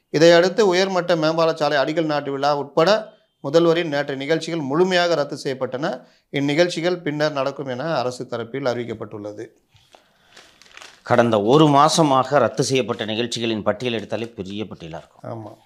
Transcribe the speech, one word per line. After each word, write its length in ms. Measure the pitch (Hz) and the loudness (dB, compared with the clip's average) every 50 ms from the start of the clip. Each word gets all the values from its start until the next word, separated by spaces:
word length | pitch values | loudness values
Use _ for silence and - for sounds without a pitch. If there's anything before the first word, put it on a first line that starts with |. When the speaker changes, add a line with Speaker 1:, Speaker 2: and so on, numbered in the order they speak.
| _ _ | _ _
Speaker 1:
இதையடுத்து 580 | - 151 165 170 170 170 175 185 185 240 214 190 | 2 6 8 8 8 8 6 4 2 2 2 4
உயர்மட்ட 480 | 175 180 196 190 190 180 170 175 175 | 4 2 2 0 0 -2 0 0 0
மேம்பால 380 | 160 151 156 165 165 165 160 160 | 0 0 0 0 2 2 0 0
சாலை 240 | 165 151 147 147 143 | 0 0 0 2 0
அடிக்கல் 280 | 131 156 156 170 160 | 0 0 0 -2 -2
நாட்டு 260 | 151 147 143 139 139 | -2 -2 -4 -4 -4
விழா 260 | 139 135 139 143 147 143 | -4 -2 0 0 0 0
உட்பட 560 | 135 143 - 165 160 185 214 214 - - - _ _ _ _ _ - | -4 -2 0 2 4 4 4 2 0 -6 -16 _ _ _ _ _ -6
முதல்வரின் 440 | 139 147 165 170 165 160 170 175 160 | 0 2 4 4 4 4 2 0 -2
நேற்று 280 | 143 143 143 147 139 | -2 -4 -4 -4 -6
நிகழ்ச்சிகள் 440 | 135 139 143 165 160 160 165 165 165 | -6 -4 -2 -2 -2 -2 -4 -6 -6
முழுமையாக 560 | 143 131 139 160 185 190 185 175 175 175 165 | -4 -2 0 0 2 2 2 2 2 2 0
ரத்து 220 | 147 139 143 151 127 - | 0 -2 -4 -6 -8 -6
செய்யப்பட்டன. 640 | 147 131 127 131 117 - 123 151 185 240 254 - _ _ _ _ _ | -6 -6 -6 -6 -6 -6 -6 -6 -6 -6 -8 -12 _ _ _ _ _
இந்நிகழ்ச்சிகள் 720 | - 143 139 143 143 165 175 175 175 170 156 143 139 135 | -6 -4 -2 0 2 2 0 0 0 -2 -2 -2 -4 -4
பின்னர் 300 | 135 147 147 151 151 151 | -4 -6 -4 -2 -2 -2
நடக்கும் 360 | 147 139 135 139 139 - 143 135 | -2 -2 -4 -4 -6 -6 -8 -8
என 260 | 123 120 143 165 160 | -8 -8 -6 -4 -4
அரசு 340 | 127 117 127 123 - 127 - | -4 -4 -4 -6 -8 -10 -10
தரப்பில் 360 | 120 117 117 113 123 135 143 | -8 -8 -8 -8 -8 -6 -4
அறிவிக்கப்பட்டுள்ளது. 840 | 127 117 120 120 101 110 107 117 104 - 104 101 104 104 107 113 - _ _ _ _ _ _ _ _ - - _ _ _ _ _ _ _ - - _ _ _ _ - - - - - - _ _ | -4 -4 -4 -6 -8 -10 -12 -12 -14 -14 -12 -12 -14 -14 -14 -16 -18 _ _ _ _ _ _ _ _ -20 -20 _ _ _ _ _ _ _ -20 -20 _ _ _ _ -20 -20 -20 -20 -20 -20 _ _
Speaker 2:
கடந்த 380 | - 120 123 117 117 113 104 | 2 4 4 4 4 2 2
ஒரு 260 | 101 110 135 156 160 147 | 4 6 6 6 6 6
மாசமாக 720 | 143 139 147 156 160 170 160 143 135 131 127 - 143 139 | 6 6 6 4 4 2 2 4 2 2 2 2 2 2
ரத்து 260 | 117 - - - 135 | 2 2 0 -2 -2
செய்யப்பட்ட 420 | - 135 131 113 101 117 98 113 | -2 -2 -2 -2 -2 -6 -6 -6
நிகழ்ச்சிகளின் 580 | 104 110 110 120 117 - 117 117 113 110 104 92 | -4 -4 -4 -4 -4 -6 -6 -4 -4 -4 -2 -2
பட்டியல் 300 | 107 104 - 123 123 117 | -4 -4 -4 -4 -6 -6
எடுத்தாலே 400 | 110 101 - 113 107 117 113 - | -6 -6 -8 -8 -8 -8 -10 -10
பெரிய 300 | - 90 92 101 104 107 | -12 -12 -10 -10 -10 -10
பட்டியலா 340 | 95 95 - 85 80 80 82 | -12 -12 -16 -16 -14 -14 -16
இருக்கும். 260 | - _ _ _ - | -16 _ _ _ -16
Speaker 1:
ஆமா. 320 | 117 113 113 107 104 - - _ | -14 -14 -14 -14 -16 -20 -20 _